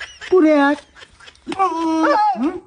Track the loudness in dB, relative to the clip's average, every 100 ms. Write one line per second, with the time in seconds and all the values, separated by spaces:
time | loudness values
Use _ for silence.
0 | -18 -18 0 2 4 4 2 0 -6 -20
1 | -20 _ -20 -20 -12 -4 -2 -2 -4 0
2 | 0 0 0 -2 -4 -6